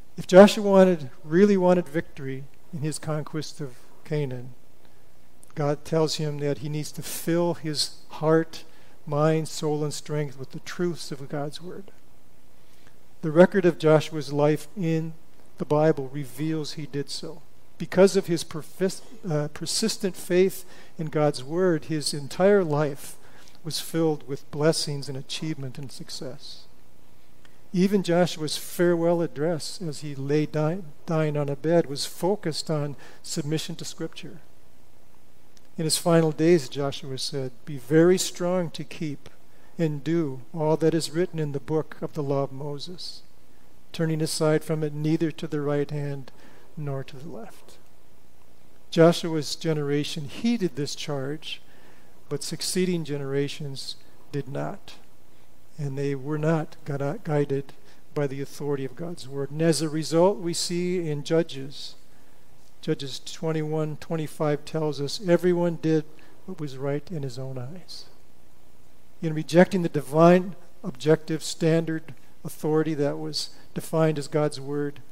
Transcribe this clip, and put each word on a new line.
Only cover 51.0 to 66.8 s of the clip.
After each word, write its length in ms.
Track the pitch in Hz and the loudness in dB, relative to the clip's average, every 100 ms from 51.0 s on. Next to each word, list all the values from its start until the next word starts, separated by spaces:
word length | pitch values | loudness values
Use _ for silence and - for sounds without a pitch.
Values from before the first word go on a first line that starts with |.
| - 143 135 151 - - - - - - - - - | -6 -4 -4 -6 -8 -10 -10 -10 -10 -10 -10 -10 -6
but 120 | 147 | -6
succeeding 640 | - 160 - 185 180 170 147 | -4 -4 -2 0 2 2 -2
generations 920 | 143 139 139 143 - 143 135 - - - - - | -4 -2 0 0 -2 -6 -6 -8 -8 -8 -10 -6
did 160 | 143 135 | -6 -4
not. 460 | 139 147 202 - - - - - - - - - - | -4 -4 -6 -10 -10 -10 -10 -10 -10 -10 -10 -10 -6
And 200 | 143 135 | -4 -2
they 160 | 143 139 | -2 -2
were 240 | 135 151 | -2 0
not 380 | 151 165 160 - - | 2 2 0 -6 -6
gui-, 340 | 139 139 214 | -2 -2 -2
guided 520 | 165 147 143 139 - - - - - - | 0 2 2 0 -4 -8 -10 -10 -6 -2
by 120 | 143 | -2
the 140 | 139 | -2
authority 460 | 135 - 147 143 131 | -8 -6 -2 -2 -2
of 100 | - | -6
God's 320 | 170 175 127 | -8 -8 -8
word. 220 | 139 139 | -6 -4
And 100 | 147 | 2
as 220 | 165 139 | 4 6
a 80 | 156 | 2
result, 480 | 156 139 160 185 208 | -2 2 6 6 6
we 160 | 170 165 | 0 -2
see 520 | - 175 180 180 160 | -2 0 0 0 0
in 160 | 147 | -2
Judges, 760 | 147 160 170 139 139 - - - - - - - - - - - | 2 2 2 -2 -8 -8 -8 -8 -10 -10 -10 -10 -10 -10 -10 -8
Judges 400 | - 151 139 127 | -4 -2 -4 -8
twenty-one 800 | - - 160 160 151 156 156 147 | -8 -6 -2 0 0 0 -2 -4
twenty-five 640 | - 165 151 - 151 147 - | -4 -4 -4 -2 0 0 -2
tells 360 | 160 156 143 | -2 -2 -2
us, 200 | 139 - 185 | -4 -2 4
"Everyone 520 | 170 180 175 175 160 | 4 6 2 2 0
did 220 | 160 160 151 - - - - | 2 2 2 -8 -10 -10 -8
what 140 | 185 | -6
was 180 | 147 | -8
right 280 | 131 | -6